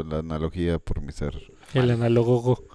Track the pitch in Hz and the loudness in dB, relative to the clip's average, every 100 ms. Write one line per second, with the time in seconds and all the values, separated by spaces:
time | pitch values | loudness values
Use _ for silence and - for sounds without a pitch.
0 | 80 78 80 78 80 87 85 82 - 78 | 0 -4 -4 -4 -4 -2 -2 -2 -2 -4
1 | 71 - 71 - - - - 135 123 117 | -4 -6 -6 -6 -14 -20 -4 0 2 2
2 | 117 117 117 123 123 123 - | 4 4 4 2 2 0 -2